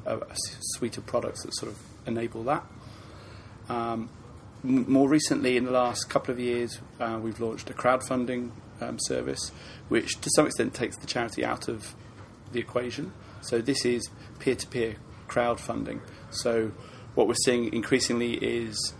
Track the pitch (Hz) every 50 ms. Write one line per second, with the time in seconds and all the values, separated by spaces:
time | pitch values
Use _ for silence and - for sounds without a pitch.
0 | - - 113 - - - - - - - - - - - - - 123 113 - 107
1 | 104 - - 120 113 117 - - - - - - 117 110 107 - - - - -
2 | - 123 113 113 117 113 - 113 113 131 151 175 - - - - - - - -
3 | - - - - - - - - - - - - - - 120 120 117 117 113 113
4 | 113 - - - - - - - - - - - - 127 131 131 - - 135 135
5 | 139 135 151 151 - - 143 - 127 127 127 120 123 127 127 127 123 120 113 -
6 | - - - - - - 123 123 123 120 120 120 120 110 - - - - - -
7 | 123 113 113 113 110 113 101 - 117 110 113 113 - - 120 - - 123 127 127
8 | - - 131 123 123 120 123 123 123 120 - - - - - - 120 120 120 -
9 | - - 65 62 62 65 67 - - - - - - - - - - - - 113
10 | - - - - - - - 156 151 - - - 113 - - - 120 - - -
11 | - - - 123 117 113 - 127 120 120 117 - - - 117 107 - - - -
12 | - - - - - - - - - - 127 117 113 - - 123 123 123 - 139
13 | 160 190 - - - - - - - - 123 117 113 139 135 - - 123 120 117
14 | - - - - - - - - - 135 123 - - - - 123 113 113 107 -
15 | - - - - - - - 123 120 120 117 110 - - 113 113 110 113 117 113
16 | - - - - - - - - - 120 117 113 110 107 - - - - - -
17 | - - - 123 113 107 117 - - 131 123 120 117 107 - 117 107 - 135 127
18 | - - 120 117 120 117 117 - - 117 117 117 117 110 104 - - - -